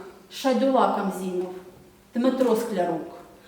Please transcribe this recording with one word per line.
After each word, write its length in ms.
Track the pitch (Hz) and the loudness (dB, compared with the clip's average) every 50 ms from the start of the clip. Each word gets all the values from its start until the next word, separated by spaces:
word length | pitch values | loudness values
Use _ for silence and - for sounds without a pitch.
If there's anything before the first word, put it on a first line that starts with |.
| - - - - - - | -12 -16 -20 -20 -20 -18
Шайдула 640 | - - - 269 247 214 262 269 262 233 202 - - | -10 -2 0 2 2 4 4 4 4 4 4 2 2
Камзінов, 540 | 208 196 190 180 185 190 185 180 180 180 - - - - - - - - - - - - _ - | 0 -2 -2 -4 -4 -4 -4 -4 -4 -4 -6 -8 -12 -16 -18 -20 -20 -20 -20 -20 -20 -16 _ -2
Дмитро 400 | 233 247 262 - - 254 226 220 | 0 2 2 2 2 2 2 2
Склярук, 520 | 214 - - 208 180 175 170 165 156 - - - - - - - - - | 2 0 -2 -2 -2 0 0 -2 -4 -6 -10 -14 -16 -20 -20 -20 -20 -20